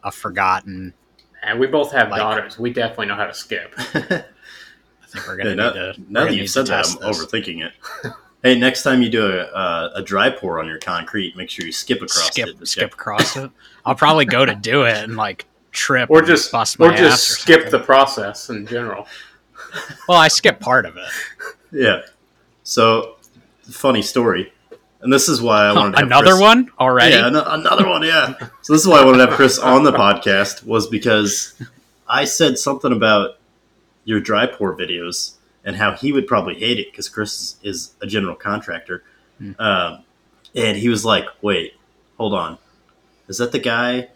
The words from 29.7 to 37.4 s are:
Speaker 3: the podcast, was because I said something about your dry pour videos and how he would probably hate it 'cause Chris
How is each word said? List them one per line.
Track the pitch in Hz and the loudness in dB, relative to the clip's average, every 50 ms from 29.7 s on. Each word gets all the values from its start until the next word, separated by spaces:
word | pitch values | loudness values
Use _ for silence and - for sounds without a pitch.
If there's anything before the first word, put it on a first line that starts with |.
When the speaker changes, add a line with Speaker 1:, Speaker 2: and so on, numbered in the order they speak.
| 127 135 151 | 4 6 6
Speaker 3:
the | 143 | 4
podcast, | 127 - 196 202 202 202 - 107 98 95 101 98 - - - | 4 4 4 2 2 2 0 0 2 2 0 -2 -4 -14 -8
was | 113 113 110 101 | -4 -2 -2 -2
because | - 117 104 - 120 110 107 107 101 101 - - - - _ 117 - _ _ _ _ _ _ _ | -2 -6 -4 0 2 2 2 2 0 -2 -6 -8 -10 -14 _ -20 -20 _ _ _ _ _ _ _
I | - 120 135 143 | -4 -2 -2 -2
said | 147 - - 170 143 127 - | -2 0 2 2 2 2 -2
something | - 139 139 131 - 135 | -4 -6 -6 -4 -2 -2
about | 123 107 113 110 107 104 98 - - _ _ _ _ _ _ _ _ _ _ _ _ _ _ | 0 2 2 4 4 2 2 -2 -8 _ _ _ _ _ _ _ _ _ _ _ _ _ _
your | 107 110 104 | -4 -4 -4
dry | 87 - 107 104 117 | -2 -2 0 0 0
pour | 123 - - 104 95 90 | -2 -4 -6 -6 -6 -6
videos | 90 90 87 90 87 85 87 85 - - - - _ _ _ _ _ _ | -6 -8 -8 -8 -10 -10 -10 -8 -8 -10 -10 -14 _ _ _ _ _ _
and | 98 87 | -12 -6
how | 98 107 101 - | -2 -2 -2 -2
he | - 127 143 | -2 -6 -2
would | 143 135 - | 0 0 0
probably | - 127 104 87 90 85 | 2 0 -2 -2 -4 -8
hate | 82 104 117 120 | -6 -4 -4 -4
it | 107 92 - _ | -4 -6 -12 _
'cause | - 95 - | -14 -14 -12
Chris | - 110 107 101 - - | -8 -8 -8 -8 -8 -12